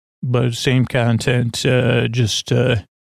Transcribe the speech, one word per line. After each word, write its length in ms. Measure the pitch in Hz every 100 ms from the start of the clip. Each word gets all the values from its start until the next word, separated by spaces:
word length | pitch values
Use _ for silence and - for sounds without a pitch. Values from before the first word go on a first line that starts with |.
| _ -
but 300 | 135 123 123
same 320 | 117 - 127 117
content. 800 | 131 120 113 - 123 117 - 131
Uh, 420 | 127 123 120 120
just, 420 | 117 110 - -
uh, 240 | 123 123 113 - _ _